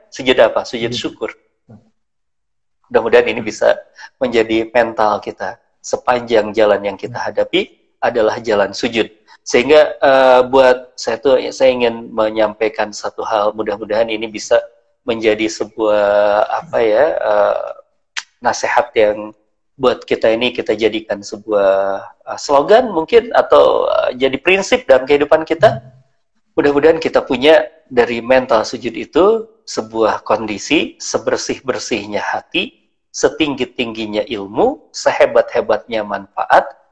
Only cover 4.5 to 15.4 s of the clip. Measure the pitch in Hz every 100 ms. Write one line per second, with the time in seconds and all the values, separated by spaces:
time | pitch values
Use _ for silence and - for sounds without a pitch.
4.5 | 113 113 120 113 110 107 104 - - 95
5.5 | 95 _ _ - - - 123 117 113 104
6.5 | 104 104 101 101 95 - 101 98 - -
7.5 | 175 - _ _ _ 123 120 107 120 113
8.5 | 104 98 - 120 113 - _ _ _ -
9.5 | 123 127 151 147 - 143 135 131 127 123
10.5 | 135 131 123 - - - 113 139 127 120
11.5 | - 131 123 120 113 120 113 110 110 107
12.5 | - 110 - 107 - 104 - 104 110 104
13.5 | 107 107 101 104 107 113 107 113 104 -
14.5 | 117 - _ _ _ 127 113 110 104